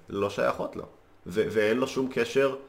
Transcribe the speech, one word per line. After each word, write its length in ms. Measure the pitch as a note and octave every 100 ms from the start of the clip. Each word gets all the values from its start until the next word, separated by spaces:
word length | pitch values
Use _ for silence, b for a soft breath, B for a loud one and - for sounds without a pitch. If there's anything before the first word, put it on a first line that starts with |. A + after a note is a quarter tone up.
| -
לא 220 | G2 G2+
שייכות 460 | G2+ B2 - - -
לו, 80 | - - _ _ -
ו-, 200 | F#2+ G#2
ואין 260 | A2 G#2+ A#2+
לו 100 | B2+
שום 220 | - C3
קשר 440 | B2+ A#2 C3+ C3+ C3